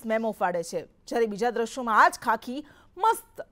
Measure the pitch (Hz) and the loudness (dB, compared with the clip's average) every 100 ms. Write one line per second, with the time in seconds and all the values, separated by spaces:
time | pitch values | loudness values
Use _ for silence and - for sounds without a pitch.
0 | 226 220 226 208 185 175 170 170 - _ | -4 -2 -2 -2 -2 -2 -4 -8 -10 _
1 | - 240 226 202 240 240 226 - 233 214 | -6 0 0 0 -2 -2 -4 -4 2 6
2 | 320 - 247 226 - 262 - - _ - | 6 4 -2 -2 -2 -12 -12 -20 _ 0
3 | 440 453 - - - | 0 0 -4 -18 -16